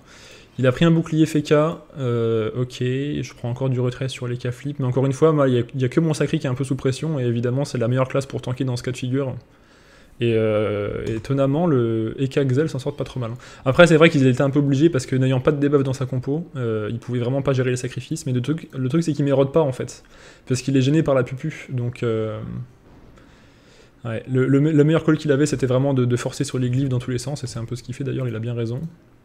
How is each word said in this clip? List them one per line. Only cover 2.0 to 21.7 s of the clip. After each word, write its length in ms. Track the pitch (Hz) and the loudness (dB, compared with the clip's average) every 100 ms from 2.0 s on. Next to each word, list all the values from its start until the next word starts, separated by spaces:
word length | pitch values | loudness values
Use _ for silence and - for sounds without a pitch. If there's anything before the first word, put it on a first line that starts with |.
| 127 120 113 113 107 | -4 0 0 0 -2
ok, 220 | 123 127 - | -4 -6 -4
je 540 | 123 131 147 147 123 | -4 -2 -4 -6 -8
prends 140 | - 120 | -8 -8
encore 220 | 127 135 | -4 -2
du 100 | 123 | 0
retrait 300 | 123 - 131 | -2 -2 -8
sur 180 | - 123 | -6 -8
les 80 | 120 | -6
K-flips, 420 | 123 120 143 139 | -6 -6 -8 -4
mais 80 | 127 | -2
encore 200 | 123 139 | 0 0
une 60 | |
fois, 180 | 135 160 | 4 4
moi, 160 | 151 135 | 4 2
il 60 | |
y 40 | 123 | 2
a, 40 | 120 | 0
il 60 | 131 | -2
y 40 | |
a 40 | 127 | 0
que 120 | 165 | 0
mon 120 | 165 | 0
sacri 260 | 151 147 160 | 0 0 -2
qui 80 | 139 | -2
est 40 | |
un 40 | |
peu 100 | 127 | -4
sous 120 | 135 131 | -4 -2
pression, 420 | 135 127 160 147 | -2 -2 -4 -2
et 60 | |
évidemment, 400 | 123 117 123 131 | 0 0 -2 -2
c'est 140 | 143 127 | -2 -2
la 100 | 113 | 0
meilleure 200 | 127 127 | 0 0
classe 180 | 139 131 | -2 -4
pour 160 | 143 | -8
tanker 220 | 135 127 | -6 -4
dans 120 | 131 120 | -4 -4
ce 60 | |
cas 100 | 131 | -6
de 40 | 127 | -6
figure. 380 | 123 135 131 123 - _ _ - - - - - | -4 -4 -4 -8 -16 _ _ -20 -20 -20 -20 -2
Et, 140 | 117 110 | 0 2
euh, 680 | 110 107 101 104 104 - - | 2 2 0 -2 -2 -4 -4
étonnamment, 600 | 113 - 139 135 147 180 | -6 -2 0 2 2 2
le 480 | 131 117 113 110 - | 2 2 0 -2 -2
Eka 220 | 131 147 | -2 0
Xel 240 | 135 127 160 | 2 2 0
s'en 100 | 135 | -2
sort 160 | 143 | -6
pas 80 | - | -6
trop 160 | 127 127 | -8 -6
mal, 140 | 113 | -8
hein. 60 | 123 - - | -10 -16 -6
Après, 240 | 135 127 170 | 0 6 8
c'est 80 | 151 | 8
vrai 140 | 165 | 6
qu'il 140 | 151 131 | 6 4
était 140 | 127 | 4
un 80 | 139 | 2
peu 100 | 143 | 2
obligé 300 | 139 135 165 | 2 4 4
parce 160 | 135 - | 2 -2
que 100 | 131 | 0
n'ayant 240 | 131 131 | 2 2
pas 100 | 156 | 2
de 80 | 143 | 2
debuff 240 | 143 143 | 2 2
dans 100 | 135 | 2
sa 140 | 131 127 | -4 -4
compo, 420 | 131 135 151 170 | -4 -4 -6 -6
euh, 340 | 135 117 110 107 | -6 -4 -2 -4
il 120 | 113 | -6
pouvait 180 | - 123 | -6 -4
vraiment 240 | 117 139 | -2 -2
pas 100 | 135 | 0
gérer 180 | 131 127 | 0 0
les 60 | 123 | -2
sacrifices. 480 | 123 127 - 160 | -4 -10 -8 -8
Mais 80 | 135 | -2
le 80 | 123 | -2
truc, 280 | 120 160 - 135 | -2 -4 -6 -6
le 120 | 127 | 0
truc, 140 | 165 | 0
c'est 100 | 165 | 0
qu'il 120 | 147 | 0
m'érode 260 | 143 135 135 | 2 2 2
pas 100 | 165 | 2
en 120 | 147 | 0
fait, 320 | - 127 - - - - - - | -2 -8 -12 -20 -20 -20 -18 -4
parce 160 | 127 | -4
qu'il 140 | - 135 | 0 2
est 60 | |
gêné 200 | 131 160 | 4 2
par 140 | 151 135 | 4 2
la 80 | |
pupu. 420 | 123 131 160 - - | 0 -4 -8 -10 -8